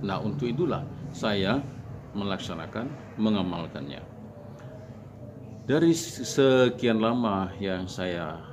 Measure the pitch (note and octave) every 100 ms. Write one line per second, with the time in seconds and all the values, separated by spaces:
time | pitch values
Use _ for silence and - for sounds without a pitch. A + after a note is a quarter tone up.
0 | G2+ F#2+ A2 - A#2+ A#2 E3+ F2 - -
1 | - - A2+ G#2 F#2+ B2+ C#3 - - -
2 | - G2+ G2+ F#2+ - E2 D#2+ - B2+ C#3+
3 | - - G#2+ G#2+ F2+ E2+ D#2+ D#2 C#2 C2
4 | - - - - - - - - - -
5 | - - - - - - - C#3+ E3+ E3
6 | - - B2 - C3+ C3 B2 B2 B2 A2
7 | A2 A#2+ A#2 G2 F#2+ F2 G2 F#2 F#2 -
8 | F#2 E2+ D#2+ E2 -